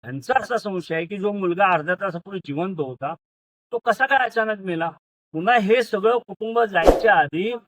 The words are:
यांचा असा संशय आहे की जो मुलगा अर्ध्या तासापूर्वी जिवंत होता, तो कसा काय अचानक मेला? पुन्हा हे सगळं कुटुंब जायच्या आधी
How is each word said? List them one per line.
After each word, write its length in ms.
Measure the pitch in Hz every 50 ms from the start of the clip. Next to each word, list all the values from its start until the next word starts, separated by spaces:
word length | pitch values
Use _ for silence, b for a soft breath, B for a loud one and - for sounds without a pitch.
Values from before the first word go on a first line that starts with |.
| _
यांचा 280 | 120 127 139 131 - 247 -
असा 200 | - - 247 220
संशय 380 | - 208 190 180 165 - 165
आहे 100 | 160 170
की 120 | 165 202 202
जो 140 | 185 208
मुलगा 360 | 208 202 190 180 175 175 202 190
अर्ध्या 280 | 180 160 151 165 185
तासापूर्वी 440 | 180 202 196 175 175 - 190 202 190 -
जिवंत 340 | - 143 143 175 190 190 160
होता, 360 | 147 131 131 - 135 143 165 _ _ _ _ _ _ _ _ _ _ _
तो 60 | - 233
कसा 280 | _ 240 214 - 262
काय 140 | 269 277 262
अचानक 400 | 254 233 - 233 220 220 214 202
मेला? 300 | 190 185 175 165 165 165 156 _ _ _ _ _ _ _
पुन्हा 260 | - 156 170 208 247 240
हे 260 | 208 190 220 254 233
सगळं 340 | - - 202 190 220 240 240
कुटुंब 420 | - _ 196 _ 214 220 226 233
जायच्या 560 | 233 214 196 175 165 165 165 - - 220 202
आधी 380 | 165 156 143 - 160 190 226 240 233 _